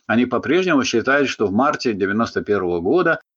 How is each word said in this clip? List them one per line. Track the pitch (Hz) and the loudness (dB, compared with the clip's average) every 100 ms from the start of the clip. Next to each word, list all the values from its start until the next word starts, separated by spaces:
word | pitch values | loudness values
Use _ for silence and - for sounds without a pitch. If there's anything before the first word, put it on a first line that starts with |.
| - | -2
Они | 113 123 | 0 2
по-прежнему | 120 113 175 185 143 | -2 0 0 2 0
считают, | - 117 123 143 131 | 2 0 2 2 0
что | - 101 | 0 -2
в | |
марте | 104 143 147 127 | 0 0 0 -2
девяносто | 98 98 107 113 98 | -2 -2 -2 -2 -4
первого | - 101 90 87 | -2 -2 0 -2
года, | 90 170 165 151 _ | 0 2 2 -2 _